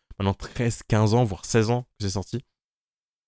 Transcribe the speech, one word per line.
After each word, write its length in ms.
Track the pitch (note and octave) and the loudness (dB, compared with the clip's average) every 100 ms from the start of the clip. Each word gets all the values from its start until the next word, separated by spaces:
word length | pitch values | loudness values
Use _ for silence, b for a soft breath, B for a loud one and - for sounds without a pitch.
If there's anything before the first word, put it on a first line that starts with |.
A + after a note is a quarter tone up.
| _ - | _ -2
maintenant 160 | G2 | -2
treize, 480 | G2 - - A#2+ - | 0 -6 -4 -2 -2
quinze 300 | - G#2+ G#2+ | 0 2 4
ans, 100 | A#2 | 4
voire 200 | A#2 F2+ | 2 -2
seize 260 | - A#2 G#2+ | 0 2 2
ans 120 | B2 - _ | 0 -4 _
que 60 | |
c'est 60 | G2 | -6
sorti. 340 | F#2+ - A#2+ - _ _ _ _ _ _ _ | -6 -6 -10 -10 _ _ _ _ _ _ _